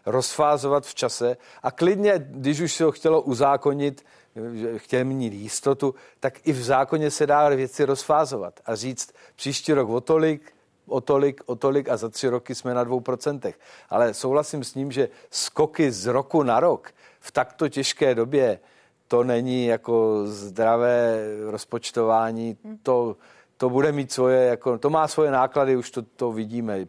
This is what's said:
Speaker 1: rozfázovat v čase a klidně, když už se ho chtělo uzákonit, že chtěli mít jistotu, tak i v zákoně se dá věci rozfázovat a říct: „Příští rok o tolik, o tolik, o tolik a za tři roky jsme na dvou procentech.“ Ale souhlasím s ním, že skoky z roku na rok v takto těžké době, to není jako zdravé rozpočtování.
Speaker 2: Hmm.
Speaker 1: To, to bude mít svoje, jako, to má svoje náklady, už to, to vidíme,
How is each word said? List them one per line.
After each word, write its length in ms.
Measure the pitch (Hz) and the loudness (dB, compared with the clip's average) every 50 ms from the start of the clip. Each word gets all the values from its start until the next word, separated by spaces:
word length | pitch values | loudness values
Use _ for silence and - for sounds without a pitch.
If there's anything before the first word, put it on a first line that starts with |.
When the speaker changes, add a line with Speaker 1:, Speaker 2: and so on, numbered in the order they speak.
| - | -6
Speaker 1:
rozfázovat 800 | 113 113 131 123 - - - 151 147 151 139 135 139 143 143 - | -2 -2 0 0 -2 0 2 2 2 2 2 0 0 0 0 0
v 80 | - - | -4 -8
čase 420 | - 131 117 - - 120 120 123 - - - - - | -4 -4 -4 -2 -2 -2 -2 -2 -4 -8 -20 -18 -8
a 80 | - 131 | -8 -6
klidně, 420 | - - 165 185 208 196 208 208 196 | -2 2 2 2 2 4 2 2 2
když 440 | 170 135 139 135 135 131 139 151 147 | 2 -2 -8 -12 -6 -2 -2 -2 -2
už 120 | 175 156 | -2 -4
se 120 | - - 165 | -2 2 0
ho 80 | 156 | 0
chtělo 300 | 139 - - 160 160 160 | 0 2 0 2 2 2
uzákonit, 800 | 127 139 - 117 143 139 139 135 - 147 139 143 143 143 135 - _ _ _ - _ _ - 113 113 120 117 | 2 0 0 2 4 2 2 2 2 0 0 0 -2 -4 -4 -6 _ _ _ -20 _ _ -14 -12 -12 -10 -8
že 240 | 107 113 113 117 104 | -8 -6 -6 -6 -8
chtěli 260 | - - 127 127 127 | -6 -2 -2 0 0
mít 280 | 135 135 135 120 113 | 0 -2 -4 -4 -6
jistotu, 640 | 101 101 104 107 - - - 143 139 139 147 135 - - - - _ _ | -6 -8 -10 -8 -8 -2 0 0 0 2 0 -4 -4 -6 -18 -20 _ _
tak 260 | - 131 - - - | -6 -6 -6 -2 -2
i 60 | 160 | -2
v 100 | 143 127 | -2 -2
zákoně 480 | 120 120 139 131 139 - 165 156 151 147 | 0 2 2 2 2 2 0 0 0 -2
se 160 | - - 151 | 0 0 2
dá 220 | 143 143 147 151 147 | 4 4 4 4 4
věci 360 | 143 131 131 123 - - - | 4 2 -2 -4 -2 -2 0
rozfázovat 760 | 131 139 131 - - 151 151 156 135 135 104 92 87 - - - | 0 0 -2 0 2 2 2 2 0 -4 -8 -8 -10 -12 -12 -8
a 80 | - 113 | -8 -6
říct: 380 | 101 117 131 123 - - - _ _ - - _ | -6 -6 -8 -8 -8 -12 -12 _ _ -20 -20 _
„Příští 360 | - - 135 135 - - 165 | -8 -6 -6 -6 -4 0 2
rok 160 | 151 139 123 107 | 2 2 2 0
o 120 | 113 127 | -2 -4
tolik, 520 | 123 - 160 160 156 160 156 147 - - _ _ _ _ _ _ _ | 0 2 2 4 4 2 0 -2 -8 -20 _ _ _ _ _ _ _
o 140 | - - 123 | -6 -4 -4
tolik, 400 | - - 143 139 143 143 127 - - | 0 2 2 4 4 2 0 -2 -8
o 100 | - 123 | -8 -6
tolik 320 | 113 - 135 139 143 131 123 | -2 0 2 2 2 0 0
a 80 | 123 | -4
za 120 | 107 113 113 | -4 -4 -8
tři 200 | - - 135 127 | -6 -2 -2 0
roky 260 | 120 123 - - 127 | -2 -2 -4 -6 -10
jsme 200 | - - 127 123 | -8 -6 -4 -2
na 100 | 123 120 | -2 -2
dvou 160 | 120 127 127 | -2 -2 -4
procentech.“ 580 | 117 127 127 - - 151 143 131 - - - _ _ - - - - - | -2 -4 -6 -4 -4 -6 -6 -4 -8 -8 -10 _ _ -20 -20 -20 -10 -2
Ale 240 | 92 107 120 113 107 | 2 2 2 2 0
souhlasím 500 | - - 127 135 151 147 - - 147 120 | -2 -2 0 0 0 0 -2 -6 -8 -8
s 100 | - - | -8 -8
ním, 180 | 135 139 143 | -8 -6 -4
že 160 | 120 139 127 - - - - - | -2 -2 -2 -2 -2 -12 -20 -10
skoky 600 | - - - - - - 156 156 - - 156 131 | -6 -6 -6 -4 0 0 0 0 2 0 0 0
z 160 | 110 95 92 | 0 -2 -4
roku 360 | 120 123 135 135 - - 156 | -2 -2 -2 -2 0 0 2
na 180 | 139 120 113 123 | 2 4 4 4
rok 300 | 156 175 135 - - - _ _ _ - _ _ | 4 2 2 0 -4 -16 _ _ _ -20 _ _
v 120 | - - | -14 -4
takto 360 | - 139 127 - - - 165 139 | -2 -2 -2 -2 -4 -4 -4 -2
těžké 460 | - 139 135 - - - 151 135 123 | -2 -2 -4 -4 0 2 2 2 4
době, 440 | 113 117 127 143 139 131 113 98 - _ _ _ _ _ _ _ _ _ - | 2 0 2 2 2 2 2 0 -2 _ _ _ _ _ _ _ _ _ 0
to 160 | 123 120 120 | 2 2 2
není 420 | 127 120 117 127 127 127 127 123 | 2 0 0 0 0 -2 0 0
jako 560 | 117 113 110 - 117 117 113 113 110 107 104 101 | 0 0 0 0 0 2 2 2 2 2 0 -2
zdravé 920 | 104 104 101 101 101 92 110 113 113 117 117 120 123 120 120 120 117 113 110 107 107 107 107 107 107 | -4 -8 -10 -12 -10 -2 0 2 4 4 4 4 2 4 4 2 2 0 -2 -4 -6 -8 -8 -8 -8
rozpočtování. 1040 | 104 104 - - 123 117 - - - 120 113 113 113 113 113 113 113 113 113 113 104 _ - | -8 -8 -10 -8 -10 -8 -8 -6 -2 0 2 4 4 2 2 0 -4 -6 -6 -8 -8 _ -14
Speaker 2:
Hmm. 140 | 214 220 214 | -18 -16 -8
Speaker 1:
To, 340 | - 135 127 120 120 113 101 _ _ - - _ _ _ _ | -2 0 0 0 0 -2 -6 _ _ -20 -20 _ _ _ _
to 140 | - 131 127 | -4 -2 0
bude 220 | 123 135 139 151 | 2 2 2 2
mít 200 | 147 143 135 123 | 0 -2 -4 -6
svoje, 340 | - 131 127 127 131 127 127 | -2 0 2 4 4 4 4
jako, 320 | 123 120 120 - 131 120 113 | 2 0 0 -2 -4 -4 0
to 120 | - 143 | -2 0
má 180 | 160 160 156 147 | 2 2 0 0
svoje 220 | - 160 156 147 | 0 0 0 2
náklady, 460 | 135 127 131 131 - 147 135 135 131 | 2 2 0 0 0 0 0 2 0
už 140 | 123 117 - | -2 -2 -6
to, 120 | - 127 | -10 -12
to 300 | 110 _ _ - 127 120 | -12 _ _ -6 -4 -4
vidíme, 540 | 110 110 113 107 117 120 117 110 101 95 92 | -4 -6 -8 -8 -8 -8 -6 -6 -6 -6 -8